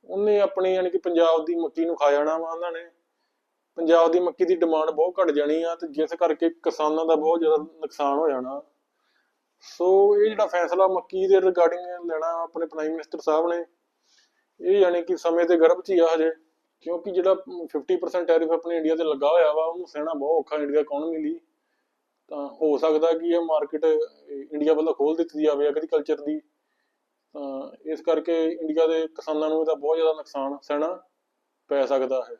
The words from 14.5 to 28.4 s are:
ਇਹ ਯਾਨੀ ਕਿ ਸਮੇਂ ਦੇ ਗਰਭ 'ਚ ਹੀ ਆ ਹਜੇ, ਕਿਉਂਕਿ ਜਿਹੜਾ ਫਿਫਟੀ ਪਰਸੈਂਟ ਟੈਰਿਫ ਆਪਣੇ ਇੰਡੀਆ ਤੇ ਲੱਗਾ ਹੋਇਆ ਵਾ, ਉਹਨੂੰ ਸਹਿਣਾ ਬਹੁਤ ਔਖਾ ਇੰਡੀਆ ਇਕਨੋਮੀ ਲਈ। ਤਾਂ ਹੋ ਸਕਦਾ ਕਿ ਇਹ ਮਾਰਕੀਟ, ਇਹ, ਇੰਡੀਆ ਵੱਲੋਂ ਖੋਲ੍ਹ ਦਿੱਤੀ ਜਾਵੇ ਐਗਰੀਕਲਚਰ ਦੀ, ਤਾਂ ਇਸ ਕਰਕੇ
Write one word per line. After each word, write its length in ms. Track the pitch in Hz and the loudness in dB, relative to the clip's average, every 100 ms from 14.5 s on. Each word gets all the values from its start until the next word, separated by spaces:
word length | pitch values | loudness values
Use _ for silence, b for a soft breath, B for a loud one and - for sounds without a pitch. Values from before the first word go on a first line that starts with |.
| _ | _
ਇਹ 200 | 175 202 | 0 4
ਯਾਨੀ 220 | 185 175 | 4 2
ਕਿ 160 | 170 170 | -2 -2
ਸਮੇਂ 280 | 170 170 | 0 2
ਦੇ 120 | 170 170 | 4 6
ਗਰਭ 240 | 165 180 | 6 4
'ਚ 100 | 185 | 0
ਹੀ 80 | 180 | 2
ਆ 80 | 165 | 4
ਹਜੇ, 160 | 165 160 160 _ _ _ _ | 2 0 -2 _ _ _ _
ਕਿਉਂਕਿ 260 | 160 170 196 | -8 -8 -4
ਜਿਹੜਾ 220 | 185 185 | -2 0
ਫਿਫਟੀ 600 | 185 175 180 160 151 - | 0 -4 -14 -8 -8 -2
ਪਰਸੈਂਟ 320 | 180 175 180 170 | -2 -2 -4 2
ਟੈਰਿਫ 240 | 165 160 | 2 2
ਆਪਣੇ 260 | 165 170 170 | -2 -2 -2
ਇੰਡੀਆ 180 | 160 | 0
ਤੇ 80 | 160 | 0
ਲੱਗਾ 240 | 165 139 143 | -2 0 2
ਹੋਇਆ 240 | 170 156 | 4 4
ਵਾ, 120 | 151 | 2
ਉਹਨੂੰ 220 | 160 175 175 | -2 -6 -12
ਸਹਿਣਾ 260 | 151 156 | -8 -6
ਬਹੁਤ 260 | 151 143 160 | -4 0 0
ਔਖਾ 220 | 139 151 | 0 -6
ਇੰਡੀਆ 160 | 143 151 | 0 0
ਇਕਨੋਮੀ 380 | 147 143 160 160 | -2 -6 -6 -4
ਲਈ। 220 | 151 165 _ _ _ _ _ _ _ _ _ | -6 -8 _ _ _ _ _ _ _ _ _
ਤਾਂ 160 | 147 143 | -12 -12
ਹੋ 300 | - 156 139 | -2 0 2
ਸਕਦਾ 340 | 151 156 165 | 2 2 2
ਕਿ 160 | 165 170 | 0 0
ਇਹ 120 | 170 | 0
ਮਾਰਕੀਟ, 440 | 165 156 147 156 | 0 -2 -2 -2
ਇਹ, 580 | 160 156 156 _ - 143 139 | 0 0 -2 _ -16 -16 -10
ਇੰਡੀਆ 200 | 151 151 | -2 0
ਵੱਲੋਂ 200 | 156 160 | 2 0
ਖੋਲ੍ਹ 220 | 143 143 165 | 0 0 0
ਦਿੱਤੀ 260 | 165 151 | -4 0
ਜਾਵੇ 240 | 151 143 147 | 0 2 0
ਐਗਰੀਕਲਚਰ 520 | 147 156 160 143 147 | -2 -2 -4 -2 -6
ਦੀ, 160 | 147 151 _ _ _ _ _ _ _ _ _ | -4 -8 _ _ _ _ _ _ _ _ _
ਤਾਂ 360 | 147 139 135 139 - 156 | -12 -10 -10 -12 -14 -10
ਇਸ 100 | 156 | -6
ਕਰਕੇ 320 | 165 156 165 165 | -2 -2 0 0